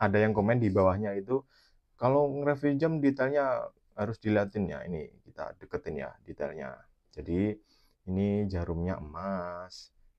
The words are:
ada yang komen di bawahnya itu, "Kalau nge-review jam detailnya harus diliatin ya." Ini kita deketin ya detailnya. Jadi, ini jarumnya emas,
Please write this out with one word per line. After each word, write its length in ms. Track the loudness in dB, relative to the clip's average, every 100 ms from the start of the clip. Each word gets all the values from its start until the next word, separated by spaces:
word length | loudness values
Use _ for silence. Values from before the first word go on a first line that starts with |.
ada 160 | 2 4
yang 160 | 4
komen 240 | 4 4 4
di 160 | 4
bawahnya 400 | 6 4 4 -2
itu, 320 | -4 -2 -2 -2 _ _ _ _ -2
"Kalau 380 | 2 4 2
nge-review 480 | 0 0 2 2 2
jam 160 | 2 4
detailnya 720 | 2 2 0 2 0 0 -4 _ _
harus 240 | -6 -4 -2
diliatin 480 | 2 2 2 -2 -2
ya." 160 | -4
Ini 220 | -8 -8 -8 -16
kita 320 | -20 -12 -10 -10
deketin 400 | -8 -8 -6 -8
ya 80 | -10 -14 -18
detailnya. 480 | -8 -8 -8 -12 -14 _ _ _
Jadi, 400 | -14 -4 0 0 -2 _ _ _ _ -6
ini 400 | -2 0 0 -2
jarumnya 480 | -4 -4 -4 -4 -4
emas, 960 | -8 -8 -6 -6 -6 -10 -14 -18 -20 _ _